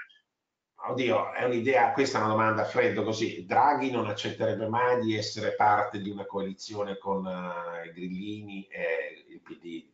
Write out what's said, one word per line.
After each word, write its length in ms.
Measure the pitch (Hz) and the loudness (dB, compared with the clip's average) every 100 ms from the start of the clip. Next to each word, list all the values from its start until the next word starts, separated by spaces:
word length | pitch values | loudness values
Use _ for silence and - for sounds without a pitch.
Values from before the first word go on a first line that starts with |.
| - _ _ _ _ _ _ - 117 | -10 _ _ _ _ _ _ -10 -6
oddio, 440 | 123 123 110 - | 0 2 2 0
è 120 | - | -2
un'idea, 480 | 123 120 120 127 - | 0 0 4 4 6
questa 260 | 135 131 113 | 4 2 2
è 40 | |
una 80 | 107 | 2
domanda 320 | 110 110 104 | 4 4 2
a 40 | 110 | 2
freddo 360 | 127 113 104 | 2 2 2
così. 420 | 104 113 113 92 | 0 0 -2 -4
Draghi 460 | - 113 139 139 131 | 0 6 6 4 2
non 160 | 120 104 | 0 -2
accetterebbe 640 | - 113 - 113 104 110 | -2 -4 0 0 0 0
mai 320 | 117 123 123 | 2 4 4
di 140 | 110 107 | 2 0
essere 380 | 104 107 104 | -4 -4 -2
parte 460 | - 104 98 - 104 | 4 4 4 2 -4
di 100 | 98 | -6
una 140 | 101 | -8
coalizione 760 | 98 98 98 95 - 104 101 95 | -6 -6 -6 -8 -8 -6 -4 -4
con, 280 | 98 98 92 | -4 -4 -4
eh, 600 | 90 90 85 85 85 82 | -6 -6 -8 -8 -10 -10
i 40 | |
Grillini 760 | 85 90 92 104 107 104 98 95 | -10 -8 -6 -8 -10 -10 -12 -10
e 560 | - 85 82 78 76 - | -6 -2 -2 -6 -12 -20
il 120 | - | -20
P 180 | - 76 | -18 -16
D 280 | 85 82 - | -12 -12 -14